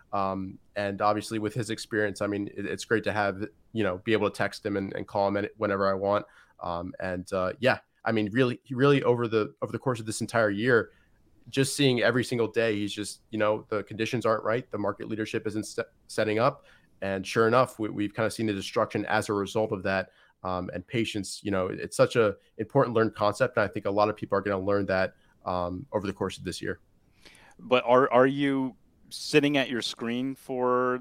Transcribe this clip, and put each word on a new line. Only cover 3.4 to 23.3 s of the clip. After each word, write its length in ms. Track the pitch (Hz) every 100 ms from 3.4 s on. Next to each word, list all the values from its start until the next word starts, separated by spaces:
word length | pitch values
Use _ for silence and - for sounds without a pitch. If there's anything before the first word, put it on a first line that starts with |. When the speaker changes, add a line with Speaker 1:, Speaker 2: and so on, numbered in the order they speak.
| 104 _ _
Speaker 1:
you 100 | 110
know, 140 | 101 90
be 140 | 113
able 160 | 107 101
to 80 | -
text 300 | 101 - 104
him 100 | 101
and, 160 | 98
and 140 | - 95
call 180 | 104 98
him 100 | 101
any, 100 | 104 -
whenever 320 | 104 98 98
I 60 |
want. 320 | 95 98 101 - - _ -
Um, 320 | 87 85 90 -
and, 320 | 92 92 87
uh, 220 | 95 92 -
yeah, 180 | 120 107 _ _
I 80 | -
mean, 160 | 110 107
really, 300 | 113 127 120 -
really 320 | 123 139 139
over 220 | 117 120 120
the, 280 | 110 104 -
over 100 | 113
the 60 | 110
course 220 | 139 117
of 60 | 110
this 140 | -
entire 300 | 110 117 107
year, 400 | 101 120 117 - _ _ _ _ _ -
just 260 | 139 135 -
seeing 260 | 139 123
every 220 | 107 123
single 240 | 113 123 110
day, 280 | 117 113 104
he's 160 | 104
just, 300 | 107 101 - _
you 80 | 110
know, 260 | 107 107 -
the 140 | 107
conditions 420 | 98 101 110 123 113
aren't 180 | 110
right. 260 | 101 120 -
The 60 | 107
market 320 | 101 101 110
leadership 380 | 107 107 113 107
isn't 180 | 107
se-, 200 | 101 - - _ -
setting 300 | - 107 107
up. 280 | 131 139 _ - _ -
And 260 | 98 95 95
sure 220 | 117 113
enough, 300 | 123 123 -
we, 100 | 104
we've 240 | 98 104
kind 140 | - 110
of 60 |
seen 140 | - 110
the 60 |
destruction 540 | 98 92 120 107 107 101
as 220 | 107 104
a 40 |
result 400 | 104 98 - 90
of 100 | 101
that. 260 | 95 95 - _ _ _
Um, 240 | 92 92 92
and 120 | 90 -
patience, 540 | 117 110 104 95 -
you 80 | 104
know, 180 | 98 92
it's 280 | - - -
such 200 | 127 123
a 200 | 107 - _ -
important 360 | 107 139 123
learned 200 | 113 110
concept. 420 | - 104